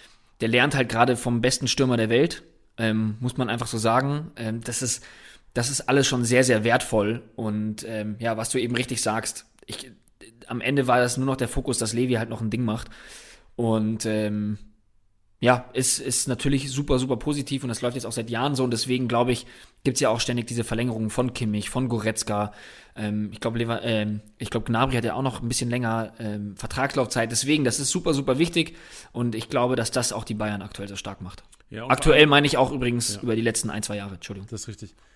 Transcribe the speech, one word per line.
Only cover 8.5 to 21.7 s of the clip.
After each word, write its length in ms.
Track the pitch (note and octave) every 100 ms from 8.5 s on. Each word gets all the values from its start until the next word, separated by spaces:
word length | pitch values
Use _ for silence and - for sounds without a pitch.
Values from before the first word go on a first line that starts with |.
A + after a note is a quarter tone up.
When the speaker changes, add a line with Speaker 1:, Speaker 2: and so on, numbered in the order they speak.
Speaker 1:
du 100 | B2+
eben 160 | A#2 B2+
richtig 260 | B2+ A#2
sagst, 440 | A2+ A2 - - - _ -
ich, 240 | - B2+ - _ _ A2+ A2+ -
am 140 | B2
Ende 260 | B2+ C#3+ B2+
war 140 | B2
das 160 | B2 B2+
nur 100 | C3+
noch 100 | C3
der 120 | A#2+
Fokus, 300 | - C3 A#2+
dass 140 | A2
Levi 220 | A#2 B2+
halt 140 | A#2 A2
noch 120 | A2
ein 100 | A2
Ding 140 | A2+
macht 240 | A#2 A2 - - - - - - -
und, 520 | - A2+ A2 G#2+ A2+ A2+
ähm, 520 | G#2+ G#2+ G#2 G#2 G#2 - _ _ _ _ _ _ _
ja, 260 | A#2+ B2 -
ist, 260 | B2+ B2+ -
ist 300 | C3 - -
natürlich 420 | B2 C#3+ C#3 C#3
super, 300 | C3 C#3+ C3
super 160 | C3 A#2
positiv 480 | D3 D3 C3 C3+
und 40 | C3
das 140 | A2+
läuft 140 | B2 B2
jetzt 80 | A#2
auch 60 |
seit 180 | A#2 A2+
Jahren 240 | A#2 C3+
so 80 | C3
und 80 | B2
deswegen, 380 | A2+ B2 B2+ B2
glaub 200 | A#2+ A#2+
ich, 160 | A#2+ - - - _
gibt's 160 | C#3 A#2+
ja 100 | C3
auch 120 | A2+
ständig 260 | - A#2+ A2
diese 160 | A#2+
Verlängerungen 480 | A2 A2+ A#2+ A2 A2
von 240 | - A2
Kimmich, 340 | - A2+ G#2
von 200 | G2+